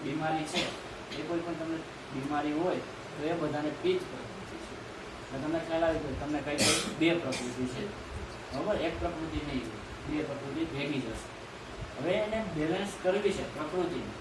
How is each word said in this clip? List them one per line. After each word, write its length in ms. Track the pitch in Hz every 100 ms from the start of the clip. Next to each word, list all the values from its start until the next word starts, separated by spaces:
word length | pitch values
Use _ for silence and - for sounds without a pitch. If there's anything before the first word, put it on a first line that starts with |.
બીમારી 400 | - 156 156 160
છે, 200 | 151 180 - - - - -
એ 100 | 139 175
કોઈ 120 | 170
પણ 140 | 170
તમને 240 | 160 160 160 - - -
બીમારી 420 | 131 139 147 147
હોય, 300 | 151 180 139 - - -
તો 120 | - 147
એ 80 |
બધાને 380 | 165 151 147 151 -
પિત્ત 200 | 175 185
પ્રકૃતિ 520 | - - - - - -
છે. 180 | - - - - - - -
અને 120 | 131
તમને 180 | 151 160
ખ્યાલ 240 | 160 165
આવી 160 | 165 156
ગયો, 200 | 147 131
તમને 200 | 143 147
કઈ 160 | 143 143
કઈ 220 | 156 151 110 107
બે 120 | 165 175
પ્રકૃતિ 460 | 131 127 123 127 123
છે, 180 | 110 101 104 - - - - -
બરોબર? 280 | 131 175 202
એક 180 | 165 -
પ્રકૃતિ 400 | 170 160 160 151 147
નહીં 180 | 131
હોય, 180 | 117 - - - -
બે 120 | 151
પ્રકૃતિ 380 | - - 139 156 165
ભેગી 360 | 135 151 135
જ 60 | 113
હશે. 200 | 113 - - - - - - -
હવે 200 | - 151
એને 260 | 202 214 220 202 156
બેલેન્સ 360 | 156 185 202 -
કરવી 300 | 185 202 202
છે 120 | - -
પ્રકૃતિને 580 | - 151 180 170 131 104 -